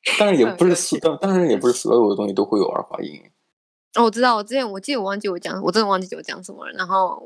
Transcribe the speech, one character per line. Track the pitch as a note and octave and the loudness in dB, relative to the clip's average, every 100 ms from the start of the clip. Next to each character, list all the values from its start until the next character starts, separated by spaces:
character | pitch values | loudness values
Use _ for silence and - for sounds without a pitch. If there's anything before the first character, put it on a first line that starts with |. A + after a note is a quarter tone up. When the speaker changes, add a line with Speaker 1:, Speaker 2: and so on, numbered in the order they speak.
| - - | -2 2
Speaker 1:
但 | G#3 | 4
是 | E3+ | 4
也 | A2+ | 2
不 | - F3+ | 4 2
是 | |
所-， | F3 - D#3 | 2 -2 0
Speaker 2:
嗯， | |
有 | |
趣。 | |
Speaker 1:
当-， | D#3+ D3 | 0 0
当 | F#3+ F#3 | 0 2
然 | E3+ | 2
也 | B2+ | 2
不 | B2 | 2
是 | |
所 | A#2+ G#2+ | 0 2
有 | A#2 G#2+ | 4 4
的 | G2+ | 2
东 | G#2 | -2
西 | |
都 | F#2+ | -2
会 | G2+ G#2+ | 0 0
有 | F#2 | 0
儿 | - | -2
化 | - - | -8 -10
音。 | - D2 _ _ _ _ _ _ _ G#3+ | -10 -14 _ _ _ _ _ _ _ 2
Speaker 2:
哦， | A#3 | 2
我 | |
知 | G#3+ | 2
道， | B3+ A3 | 2 0
我 | |
之 | G#3 C4 | -2 -4
前， | A#3+ | -4
我 | F#3+ | -8
记 | F#3 | -6
得 | C4+ | -4
我 | G3 | -4
忘 | G3+ | -4
记 | G#3 | -4
我 | F3 | -6
讲， | E3+ F#3 | -8 -4
我 | F#3 | 0
真 | G3 | 0
的 | G#3 | 2
忘 | F#3 | 0
记 | F#3 - | -2 -12
我 | |
讲 | - - | -12 -14
什 | F#3 | -16
么 | F#3+ - | -16 -14
了， | - | -10
然 | F3+ | -2
后 | F#3+ F#3 - | 0 0 -2